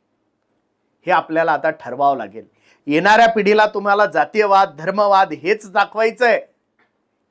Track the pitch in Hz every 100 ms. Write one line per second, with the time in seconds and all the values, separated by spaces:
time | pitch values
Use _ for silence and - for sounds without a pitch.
0 | _ _ _ _ _ _ _ _ _ _
1 | 170 170 160 160 165 147 160 156 123 127
2 | 139 131 101 107 - _ _ _ - 151
3 | 190 220 226 220 202 214 214 208 202 202
4 | 208 165 - 214 208 196 190 147 170 196
5 | 202 196 180 147 156 214 196 202 202 214
6 | 226 226 240 190 - _ _ _ _ _
7 | _ _ _